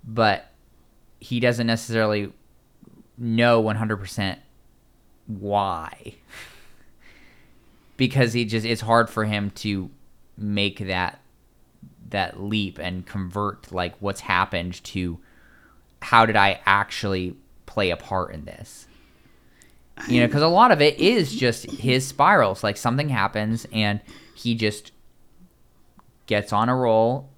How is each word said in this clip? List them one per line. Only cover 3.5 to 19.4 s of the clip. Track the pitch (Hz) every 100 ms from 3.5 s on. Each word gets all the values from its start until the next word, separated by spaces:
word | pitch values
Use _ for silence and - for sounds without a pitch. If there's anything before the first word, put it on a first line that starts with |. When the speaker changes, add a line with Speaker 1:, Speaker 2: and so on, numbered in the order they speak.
| 117
Speaker 1:
one | 110 107
hundred | 110 104
percent | 98 - 98 - - _ _ _ _ _ _ _ -
why. | 104 101 101 98 85 80 - - - _ - - - - - - _ - - - _ _ - _ _ _ -
Because | 131 139 120
he | 117 113
just, | 113 110
it's | 113
hard | 113 117 113
for | - 107
him | 104 101 -
to | 107 101 92 - - - _ -
make | 104 101 101 95 95
that, | 92 90 - _ _ _ _ _ _ - _ -
that | 101 90 -
leap | 101 107 98 -
and | 90 90 90
convert, | 101 90 98 101 98 -
like, | 92 90 -
what's | 101 95
happened | - 90 95 90 87 87 -
to | 95 90 85 - _ _ _ _ _ _ _
how | - - 113
did | 107
I | 98 95 -
actually | 101 101 - 104 95 90 - _ - -
play | - 95
a | 82
part | - 95 90
in | 78 -
this? | - - - - - _ _ _ _